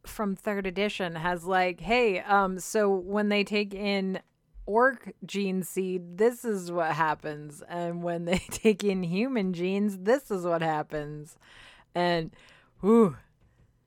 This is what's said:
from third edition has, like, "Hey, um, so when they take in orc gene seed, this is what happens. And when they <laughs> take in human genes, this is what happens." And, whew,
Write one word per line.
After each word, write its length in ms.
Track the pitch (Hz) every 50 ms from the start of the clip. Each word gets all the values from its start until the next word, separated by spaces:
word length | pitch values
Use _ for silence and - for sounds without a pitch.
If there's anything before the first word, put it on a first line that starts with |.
| -
from 300 | - - - 220 196 190
third 320 | - - 220 208 196 190
edition 480 | 190 175 196 208 208 202 - 190 170 165
has, 300 | 165 156 180 180 175 160
like, 340 | 185 190 185 180 185 175 170
"Hey, 400 | 160 180 233 247 247 220 185 175
um, 400 | - - 202 202 196 185 190 185
so 320 | - - - 220 208 202 196
when 360 | 190 175 190 202 214 208 208
they 140 | 208 208 196
take 300 | - 214 208 202 196 202
in 460 | 190 208 202 202 196 190 190 185 180 _ _ _ _ _ _ _ - -
orc 460 | - 202 220 247 269 254 240 - 190 - _ -
gene 380 | 160 - 196 202 190 185 185 175
seed, 540 | - - 190 190 185 185 185 175 175 175
this 260 | 180 214 240 247 240 -
is 280 | 233 208 190 175 175
what 200 | 175 175 165 156
happens. 720 | 156 151 165 156 151 - - 151 151 147 151 147 147 156 - -
And 340 | 175 175 175 170 170 170 175
when 220 | 175 170 170 175
they 120 | 170 190 185
<laughs> 120 | - -
take 320 | - - - 220 208 - 202
in 200 | 202 190 190 180
human 500 | 165 175 190 233 269 262 233 190 185 180
genes, 460 | 165 175 185 190 202 208 208 196 185
this 300 | 185 208 247 285 - -
is 140 | 214 180 170
what 160 | 175 165 165
happens." 760 | 165 160 156 151 151 _ 156 151 147 147 151 151 147 151 - _ _ - - - - - - - _ _ _
And, 360 | 175 175 175 175 170 165 - - - - - - - _ _ _ _
whew, 340 | - 190 226 233 226 175 131 - - _ _ _ _ _ _ _ _ _ _ _ _